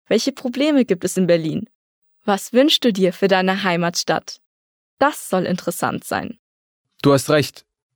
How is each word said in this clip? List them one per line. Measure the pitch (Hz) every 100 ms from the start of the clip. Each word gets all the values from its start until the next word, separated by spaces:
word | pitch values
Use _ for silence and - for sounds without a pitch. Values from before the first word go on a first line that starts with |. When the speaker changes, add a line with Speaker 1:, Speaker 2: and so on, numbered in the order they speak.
| -
Speaker 1:
Welche | 208 277
Probleme | - 254 240 302 285
gibt | 240 180
es | 185 185
in | 175
Berlin? | 170 160 151 220 _ _ _ _ _
Was | - 196 -
wünschst | 233 294 -
du | 247
dir | 185 180
für | - 196
deine | 190 185 196
Heimatstadt? | 190 175 170 - - 160 - - _ _ _ _ _ -
Das | 277 - -
soll | 185
interessant | 170 180 - - - -
sein. | - 98 - - _ _ _ _ _ _
Speaker 2:
Du | 143
hast | 139 -
recht. | 151 - - _ _ _